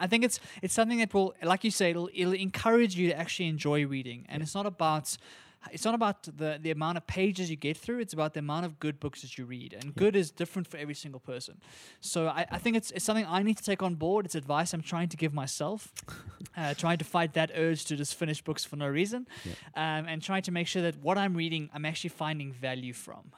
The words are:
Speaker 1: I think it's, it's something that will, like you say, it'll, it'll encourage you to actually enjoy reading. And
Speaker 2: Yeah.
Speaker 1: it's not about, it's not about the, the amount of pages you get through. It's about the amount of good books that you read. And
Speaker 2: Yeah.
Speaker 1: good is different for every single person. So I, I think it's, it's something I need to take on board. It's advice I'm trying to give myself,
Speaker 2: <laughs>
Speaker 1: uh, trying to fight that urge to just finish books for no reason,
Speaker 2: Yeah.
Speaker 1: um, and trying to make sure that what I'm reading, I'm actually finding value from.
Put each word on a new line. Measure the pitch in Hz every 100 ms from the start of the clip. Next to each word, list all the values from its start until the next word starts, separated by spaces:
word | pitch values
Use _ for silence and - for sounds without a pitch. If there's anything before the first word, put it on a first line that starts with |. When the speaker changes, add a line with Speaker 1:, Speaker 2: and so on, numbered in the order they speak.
Speaker 1:
I | 180
think | 233 240
it's, | - - -
it's | 185
something | - 226 233
that | 220
will, | 196 190 -
like | 165 196
you | 220
say, | - 180
it'll, | 170 175
it'll | - 180
encourage | 185 190 - 226 233 233 180
you | 175
to | 151
actually | 170 - 170
enjoy | 151 147 147 143
reading. | 139 127 120 -
And | 147
Speaker 2:
Yeah. |
Speaker 1:
it's | 156
not | 196 202
about, | 175 160 156 151 - - - - _ -
it's | 165 220
not | 233
about | 214 196
the, | - - 156 151
the | 160
amount | 151 160 175
of | -
pages | 190 190 185 175
you | 156
get | 143 156
through. | - 240
It's | 214
about | 156 156
the | 156
amount | 147 156 175
of | 151
good | 156 143
books | 143 -
that | 127 -
you | 123
read. | 123 -
And | 101 135
Speaker 2:
Yeah. | -
Speaker 1:
good | 202 202
is | 165
different | - 170 190 175
for | 160
every | 147
single | 143 151 131
person. | - 127 - - - - - -
So | - 175 160
I, | 151 170
I | 175
think | 233 226
it's, | -
it's | 180 -
something | 220 180
I | 180
need | 202 208
to |
take | - 190
on | 190 165
board. | 160 208 190
It's | 165
advice | 135 147 170
I'm | 165
trying | 156 170 175
to | 160
give | 160
myself, | 147 135 - 151 214 - - - - -
Speaker 2:
<laughs> | - - -
Speaker 1:
uh, | 151 143
trying | 165 170
to | 160
fight | 175 165
that | 160 160 160
urge | 165 160 -
to | 147
just | 143 -
finish | 160 151
books | - 151
for | - 147
no | 143
reason, | 143 202 240 254 - 90
Speaker 2:
Yeah. | - - 156 160 156
Speaker 1:
um, | 165
and | 160
trying | 160 190
to | 185
make | 175 170
sure | 185
that | 170 151
what | 143 196
I'm | 196 170
reading, | 165 160 147
I'm | 151 151
actually | 160 170
finding | - 156 151 139
value | 127 131 127 127
from. | 120 - - -